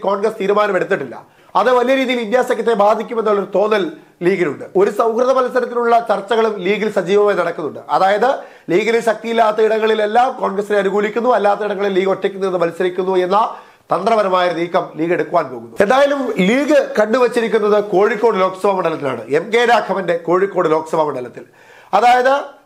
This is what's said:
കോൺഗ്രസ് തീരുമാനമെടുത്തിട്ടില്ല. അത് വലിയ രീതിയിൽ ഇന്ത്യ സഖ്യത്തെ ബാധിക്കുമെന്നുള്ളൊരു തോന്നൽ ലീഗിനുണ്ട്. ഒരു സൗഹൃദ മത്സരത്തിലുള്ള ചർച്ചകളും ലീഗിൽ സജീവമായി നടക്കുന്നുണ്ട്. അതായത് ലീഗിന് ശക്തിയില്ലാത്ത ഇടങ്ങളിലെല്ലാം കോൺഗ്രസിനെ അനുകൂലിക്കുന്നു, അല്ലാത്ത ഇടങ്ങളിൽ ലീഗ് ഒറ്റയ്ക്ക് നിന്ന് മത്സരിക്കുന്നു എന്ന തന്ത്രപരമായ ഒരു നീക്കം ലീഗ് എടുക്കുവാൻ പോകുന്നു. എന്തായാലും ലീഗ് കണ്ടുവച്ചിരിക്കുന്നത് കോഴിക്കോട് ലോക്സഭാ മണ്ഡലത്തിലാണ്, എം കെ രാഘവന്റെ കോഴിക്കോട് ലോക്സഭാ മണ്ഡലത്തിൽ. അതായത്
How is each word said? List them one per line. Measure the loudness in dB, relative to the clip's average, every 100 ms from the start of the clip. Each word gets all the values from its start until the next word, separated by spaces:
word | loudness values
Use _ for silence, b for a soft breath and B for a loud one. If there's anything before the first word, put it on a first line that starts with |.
| -2
കോൺഗ്രസ് | -2 -2 -2
തീരുമാനമെടുത്തിട്ടില്ല. | 0 2 2 0 -2 -2 -4 -12 -20 b b 0
അത് | 2 2
വലിയ | 2 2
രീതിയിൽ | 0 -2 0
ഇന്ത്യ | 0 0
സഖ്യത്തെ | -2 0 2
ബാധിക്കുമെന്നുള്ളൊരു | 2 2 -2 -4 -2 -2 0 0
തോന്നൽ | 0 0 -2 -8 B _ -2
ലീഗിനുണ്ട്. | 0 -2 -4 -4 0
ഒരു | 2 2
സൗഹൃദ | 0 0 0 0
മത്സരത്തിലുള്ള | 0 -2 -2 -2 2 2 2
ചർച്ചകളും | -2 0 0 0 -2 -2
ലീഗിൽ | -2 -2 -2
സജീവമായി | 0 2 2 2
നടക്കുന്നുണ്ട്. | -2 -4 -8 -10 -2 2
അതായത് | 2 2 0 -2 B B -2
ലീഗിന് | 0 0 0 0
ശക്തിയില്ലാത്ത | -4 -2 0 0 2 0
ഇടങ്ങളിലെല്ലാം | 2 0 0 0 2 0 0
കോൺഗ്രസിനെ | -4 -4 -2 0
അനുകൂലിക്കുന്നു, | 0 0 -2 0 0 2
അല്ലാത്ത | 2 0 -2
ഇടങ്ങളിൽ | -2 -2 0
ലീഗ് | 0
ഒറ്റയ്ക്ക് | -2 -4 -4
നിന്ന് | -4 0
മത്സരിക്കുന്നു | -2 -2 -4 -2 -2 0 2
എന്ന | 2 0 B B B -4
തന്ത്രപരമായ | -2 2 2 2 0 0
ഒരു | -2
നീക്കം | -2 -2 -4 -4
ലീഗ് | -2 -2
എടുക്കുവാൻ | 0 -2 -2
പോകുന്നു. | -8 -6 0 2
എന്തായാലും | 4 4 2 -2 0 2
ലീഗ് | 2 4 2 2 0
കണ്ടുവച്ചിരിക്കുന്നത് | 2 2 2 0 0 0 2 0 2
കോഴിക്കോട് | 2 2 2 0 2 0
ലോക്സഭാ | 0 -2 0
മണ്ഡലത്തിലാണ്, | -2 -2 -4 -6 -2 -2
എം | 0
കെ | 2 4
രാഘവന്റെ | 2 2 -4 -2 -4 0
കോഴിക്കോട് | 0 0 0 -2 -2
ലോക്സഭാ | -2 -2 -2
മണ്ഡലത്തിൽ. | -4 -10 -14 -20 B B B B 2
അതായത് | 4 4 4 0 -2 -14